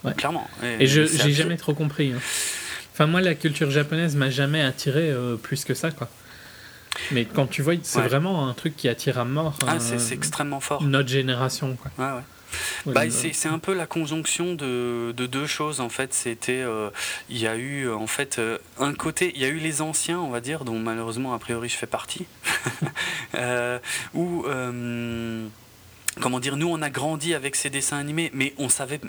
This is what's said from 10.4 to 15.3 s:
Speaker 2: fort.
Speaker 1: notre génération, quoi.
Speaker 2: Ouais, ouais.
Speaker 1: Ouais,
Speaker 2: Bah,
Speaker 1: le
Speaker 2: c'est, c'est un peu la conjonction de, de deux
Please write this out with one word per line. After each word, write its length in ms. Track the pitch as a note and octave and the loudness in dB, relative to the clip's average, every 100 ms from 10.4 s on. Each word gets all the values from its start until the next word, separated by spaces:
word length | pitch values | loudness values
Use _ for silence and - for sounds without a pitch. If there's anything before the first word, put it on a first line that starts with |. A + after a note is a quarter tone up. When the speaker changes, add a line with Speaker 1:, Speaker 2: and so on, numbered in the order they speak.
| C#3+ C#3 | -2 -2
Speaker 2:
fort. 220 | - C#3+ | -2 2
Speaker 1:
notre 260 | C#3+ C3+ C3 | 4 4 4
génération, 640 | C3+ C3 B2 B2+ - C3+ B2+ | 2 2 2 0 0 -2 -4
quoi. 140 | - - | -8 -4
Speaker 2:
Ouais, 160 | C3 C3 | -2 -2
ouais. 60 | B2+ - - - - - | -8 -18 -10 -6 -4 -4
Speaker 1:
Ouais, 80 | D3 | 2
Speaker 2:
Bah, 120 | C3+ D#3 | 2 4
Speaker 1:
le 40 | |
Speaker 2:
c'est, 220 | A#2 D#3+ | 2 0
c'est 160 | D3+ D#3+ | 0 0
un 100 | D#3+ | 0
peu 140 | D#3+ | 0
la 140 | F#3+ D#3+ | 0 0
conjonction 680 | E3+ D3+ D#3+ D3+ - F3 | -2 0 0 0 0 0
de, 600 | F3 C#3 B2 B2 A#2+ A#2+ A#2 | 0 -2 0 0 0 -2 -2
de 80 | |
deux 220 | B2+ | -2